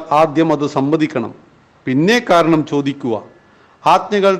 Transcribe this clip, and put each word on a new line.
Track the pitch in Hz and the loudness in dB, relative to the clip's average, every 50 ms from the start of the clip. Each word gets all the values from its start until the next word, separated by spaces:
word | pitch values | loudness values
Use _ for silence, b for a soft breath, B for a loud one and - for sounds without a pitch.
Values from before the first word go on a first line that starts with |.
| 156 - 147 151 | -2 0 2 2
ആദ്യം | 160 156 139 151 165 165 151 | 2 2 2 0 0 0 0
അത് | 143 147 135 - | -2 -2 -2 -2
സമ്മതിക്കണം, | 147 135 143 156 160 151 151 - 131 113 104 - - _ _ _ _ _ _ _ _ - | -2 -2 0 0 0 -2 -2 -4 -4 -6 -8 -10 -16 _ _ _ _ _ _ _ _ -6
പിന്നെ | 135 127 135 160 190 233 247 233 - | -4 -2 0 2 2 2 0 2 2
കാരണം | 185 170 170 156 165 156 143 - 143 | 2 2 4 4 2 0 0 -2 -4
ചോദിക്കുക. | 143 139 139 139 143 - 127 110 101 - - - b b b b b b b b b b | -4 -2 -4 -6 -6 -6 -6 -6 -6 -8 -12 -20 b b b b b b b b b b
ആജ്ഞകൾ | - 170 185 185 - 208 202 190 196 190 180 | 2 2 2 2 -2 -2 2 2 2 2 0